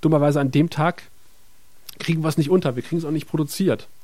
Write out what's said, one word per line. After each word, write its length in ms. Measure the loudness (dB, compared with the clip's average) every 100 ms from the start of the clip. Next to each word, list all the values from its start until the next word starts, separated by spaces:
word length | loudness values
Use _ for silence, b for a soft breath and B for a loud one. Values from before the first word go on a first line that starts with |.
dummerweise 400 | 2 4 4 2
an 100 | 2
dem 180 | 2 2
Tag 320 | 2 -2 -2 -10 -20 -20 -20 -20 -20 -20 -20 -18 -8
kriegen 240 | -2 -2
wir's 160 | 0 0
nicht 120 | 2
unter, 240 | 2 2 -2
wir 60 |
kriegen's 200 | -4 -4
auch 60 | -2
nicht 180 | -4 -4
produziert." 600 | -4 -2 -2 0 0 -4 -18